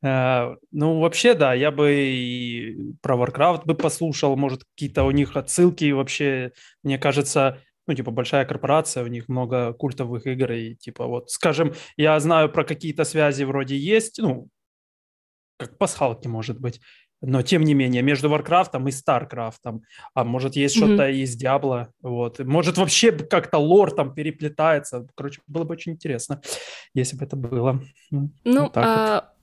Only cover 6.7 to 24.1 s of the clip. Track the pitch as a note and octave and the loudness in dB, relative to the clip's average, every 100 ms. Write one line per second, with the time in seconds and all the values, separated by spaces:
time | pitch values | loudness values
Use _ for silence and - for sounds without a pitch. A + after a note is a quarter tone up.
6.7 | _ C#3+ C3+ D3 C#3 C#3 D3+ C3+ C3+ _ | _ -4 -2 0 0 0 2 2 0 _
7.7 | _ - C3+ A#2+ A2+ A#2+ C#3+ C3 A#2 B2+ | _ -6 -6 -4 -4 -2 0 0 -4 0
8.7 | D3+ D#3 - A#2+ A#2+ A#2 B2+ A#2+ B2+ A#2+ | 0 0 -4 -6 -8 -6 -4 -2 -2 -2
9.7 | A#2 C3+ B2+ B2 A#2+ C3+ B2+ B2+ A#2 A2+ | -4 -8 -6 -8 -8 -6 -4 -4 -4 -8
10.7 | A#2+ - - B2 A#2+ - - F3 C#3+ D#3 | -14 -16 -10 -8 -8 -8 -4 0 0 -2
11.7 | - - - D3+ D#3 D3+ E3 D3+ D#3+ D3+ | -4 -12 0 2 2 4 4 4 0 -2
12.7 | D#3 D#3+ D3 D3 D#3+ D3+ C3+ C#3 C#3 C3 | -4 -6 -4 -2 2 0 0 -2 -4 -4
13.7 | C#3 D#3 A3 A3 - G#3+ B2+ - _ _ | -4 0 0 0 -4 -4 -4 -8 _ _
14.7 | _ _ _ _ _ _ _ _ - A#2+ | _ _ _ _ _ _ _ _ -16 -12
15.7 | - G3 - C#3 A2+ B2+ A2+ A2 A#2+ B2 | -2 -2 0 -2 -2 -8 -8 -8 -8 -8
16.7 | - _ _ _ _ C3+ C3 B2 F3+ D#3 | -10 _ _ _ _ -2 0 2 2 4
17.7 | C#3+ B2+ B2 C3 C#3+ D3 D3+ D3+ F3 F3+ | 4 2 2 2 2 2 0 2 2 2
18.7 | C3 C3 C3 - B2+ - A#2+ A2+ - A#2+ | -2 -4 -4 0 0 -2 -8 -10 -10 -12
19.7 | A2 - - - - A#2 B2+ C3+ C#3+ C#3 | -12 -14 -20 -8 -4 -2 -2 -2 0 2
20.7 | A3 G#3+ G3+ C#3 C3+ C3 A#2+ B2+ C#3 C#3 | 4 4 6 4 0 -4 -4 0 0 0
21.7 | B2 A#2 _ C3 A#2+ A#2+ - C3 D#3 E3 | -4 -6 _ -8 -4 -4 -6 0 2 2
22.7 | E3+ F#3+ - A#3 E3 - F#3 - D#3 D3+ | 2 2 4 4 4 0 0 2 2 6
23.7 | F#3+ F#3+ - C#3 | 6 6 2 -4